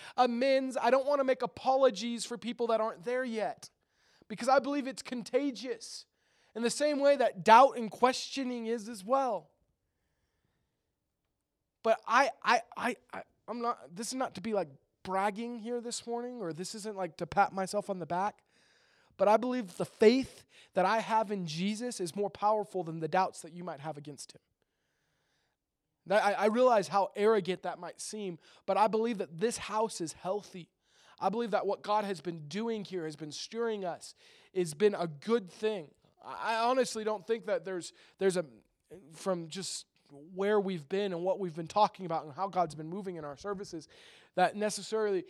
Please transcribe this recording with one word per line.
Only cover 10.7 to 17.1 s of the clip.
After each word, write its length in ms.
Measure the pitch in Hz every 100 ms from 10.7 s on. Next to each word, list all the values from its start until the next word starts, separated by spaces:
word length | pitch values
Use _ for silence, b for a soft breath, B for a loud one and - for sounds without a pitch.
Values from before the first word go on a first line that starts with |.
| _ _ _ _ _ _ _ _ _ _ _
But 160 | 226 214 -
I, 220 | 240 277 -
I, 160 | 190 247 - -
I, 200 | 240 - _
I, 80 | - - _ -
I'm 140 | 240
not, 160 | 233 - 135 175
this 120 | 233
is 60 |
not 200 | 262 254
to 80 | -
be, 100 | 220
like, 160 | 202 156 135 _ _
bragging 580 | 190 190 208 202 233 240
here 200 | 226 240
this 260 | 233 - 233
morning, 360 | 233 240 247
or 100 | 175
this 220 | 156 185
isn't, 200 | 220 214
like, 220 | 196 175